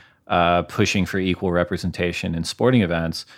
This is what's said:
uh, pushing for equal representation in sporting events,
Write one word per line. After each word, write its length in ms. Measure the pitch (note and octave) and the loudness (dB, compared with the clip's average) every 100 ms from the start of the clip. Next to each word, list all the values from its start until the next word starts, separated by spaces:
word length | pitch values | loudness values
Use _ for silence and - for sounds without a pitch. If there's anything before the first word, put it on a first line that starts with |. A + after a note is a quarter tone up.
| - _ - | -20 _ -2
uh, 360 | F2+ E2+ F2 | 2 4 2
pushing 440 | E2+ - G2+ G2+ F2+ | 0 0 0 0 -2
for 120 | G2 | -2
equal 340 | F#2 F2 F#2+ | -2 -2 0
representation 840 | F2 F2 F2+ F2+ E2+ F2 - F2+ | 0 0 -2 -4 -4 -4 -4 -6
in 100 | E2+ | -4
sporting 380 | D#2+ - A#2+ B2+ | -6 0 2 4
events, 420 | F2 E2+ E2 - - | 2 0 -4 -6 -12